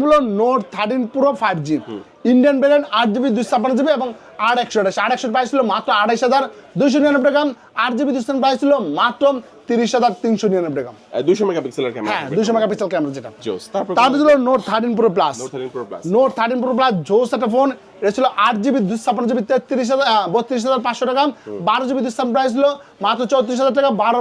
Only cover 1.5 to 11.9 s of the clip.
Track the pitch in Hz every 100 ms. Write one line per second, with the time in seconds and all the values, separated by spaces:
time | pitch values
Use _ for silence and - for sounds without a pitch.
1.5 | 175 143 147 113 107 - _ 226 254 285
2.5 | 269 277 294 294 214 233 214 269 220 233
3.5 | 240 254 254 285 269 254 226 - - 214
4.5 | 247 233 220 190 185 214 247 247 254 247
5.5 | 277 226 202 220 214 214 233 254 269 262
6.5 | - - 170 277 269 294 285 277 285 294
7.5 | 233 - - 240 240 285 269 233 269 262
8.5 | 262 277 277 165 151 233 233 277 262 -
9.5 | - - 240 226 247 240 - 233 220 208
10.5 | 185 165 139 123 113 - 113 143 202 202
11.5 | 165 135 120 127